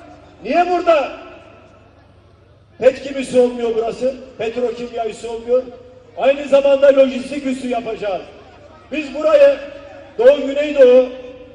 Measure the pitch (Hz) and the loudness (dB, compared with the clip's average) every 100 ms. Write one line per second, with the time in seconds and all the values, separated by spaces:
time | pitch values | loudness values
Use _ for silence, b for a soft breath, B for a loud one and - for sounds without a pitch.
0 | - - - - 202 320 359 349 339 311 | -20 -20 -20 -14 -4 -2 0 0 0 0
1 | 247 - - - - - - _ _ _ | 0 -8 -18 -20 -20 -20 -20 _ _ _
2 | _ _ _ _ _ _ _ - 247 254 | _ _ _ _ _ _ _ -2 0 0
3 | 277 269 254 247 247 240 233 220 226 190 | -4 -8 -2 0 0 0 -4 -4 -4 -4
4 | 254 254 - - 226 247 240 240 240 233 | -6 -6 -12 -10 -8 -4 -6 -6 -10 -8
5 | 226 - 226 226 233 254 254 - - - | -8 -10 -12 -10 -4 -2 -4 -12 -20 -20
6 | - - 247 285 277 277 277 269 277 269 | -18 -2 0 0 2 2 4 4 6 6
7 | 262 240 - 294 269 254 254 233 220 208 | 4 0 -10 -8 -6 -6 -6 -6 -6 -8
8 | 202 170 - - - - - - - 302 | -6 -8 -10 -20 -20 -20 -20 -20 -12 -10
9 | 269 269 311 294 277 269 - - - - | -8 -4 2 6 6 4 -6 -18 -20 -20
10 | - - 247 285 262 285 302 285 247 254 | -12 2 4 4 0 -4 -2 4 6 6
11 | 254 - - - - | 2 -4 -18 -20 -20